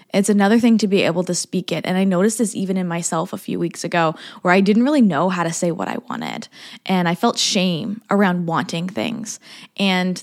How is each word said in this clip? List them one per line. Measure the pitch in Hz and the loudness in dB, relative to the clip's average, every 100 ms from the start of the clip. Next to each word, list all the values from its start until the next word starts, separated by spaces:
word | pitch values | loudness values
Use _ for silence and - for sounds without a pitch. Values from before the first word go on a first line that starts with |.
| _ | _
It's | 190 202 | 0 2
another | 202 202 233 | 4 4 4
thing | 233 220 | 4 4
to | 202 | 4
be | 190 | 2
able | 156 170 | 2 0
to | 180 | -2
speak | 175 - 185 - | -4 -4 -4 -4
it. | 160 | -4
And | - 185 | -2 0
I | |
noticed | 196 175 214 220 | 2 2 2 2
this | 208 | -2
even | - 190 190 | -2 -4 -2
in | 180 | -4
myself | 170 175 160 175 | -4 -4 -4 -4
a | 202 | -8
few | - - | -8 -6
weeks | 170 - | -6 -6
ago | - 175 160 160 - - | -4 0 0 -2 -12 -6
where | 180 | 2
I | 190 | 4
didn't | 190 214 | 4 4
really | 254 302 | 4 4
know | 208 147 185 | 4 4 0
how | 185 | 0
to | 165 | -2
say | 165 175 | -2 -2
what | 160 - | -2 -4
I | - - | -6 -8
wanted. | - 76 - - - - - - | -8 -8 -8 -12 -18 -20 -12 -2
And | 185 175 | 0 0
I | |
felt | 175 233 - | 0 0 0
shame | - 196 185 160 - - - | -2 0 0 -2 -6 -8 -2
around | 202 196 180 170 | 2 2 2 0
wanting | 160 180 170 180 | -2 -2 -4 -6
things. | 202 - - - - - - - - | -6 -6 -6 -10 -14 -18 -20 -12 -2
And | 196 185 185 180 | 0 2 0 -2